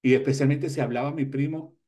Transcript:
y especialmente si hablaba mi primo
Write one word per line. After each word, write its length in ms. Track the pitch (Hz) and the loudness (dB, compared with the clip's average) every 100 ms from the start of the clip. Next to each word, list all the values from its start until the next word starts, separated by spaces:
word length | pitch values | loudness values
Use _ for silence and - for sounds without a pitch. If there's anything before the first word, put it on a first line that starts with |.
y 120 | 131 | 6
especialmente 540 | 131 135 135 135 139 165 | 4 4 2 2 2 -2
si 100 | 143 | -4
hablaba 320 | 117 120 139 | -2 -2 -4
mi 140 | 156 135 | -4 -6
primo 500 | 135 147 160 156 _ | -2 -4 -4 -12 _